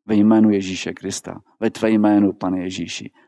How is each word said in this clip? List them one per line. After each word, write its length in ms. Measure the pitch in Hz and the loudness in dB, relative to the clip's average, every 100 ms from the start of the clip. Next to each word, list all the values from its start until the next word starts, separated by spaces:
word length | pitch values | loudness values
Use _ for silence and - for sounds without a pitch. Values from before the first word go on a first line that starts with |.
| - | -2
Ve 100 | 107 | 2
jménu 340 | 107 110 110 | 4 6 4
Ježíše 440 | 101 95 92 87 | 2 -2 -8 -10
Krista, 480 | 87 95 - 95 92 - _ | -10 -10 -10 -12 -16 -20 _
ve 120 | 110 | -6
tvé 200 | - 113 | -2 0
jménu, 420 | 110 107 104 101 | 2 4 4 2
Pane 260 | - 92 92 | 0 -4 -4
Ježíši. 520 | 90 95 85 - - - | -6 -8 -10 -10 -16 -20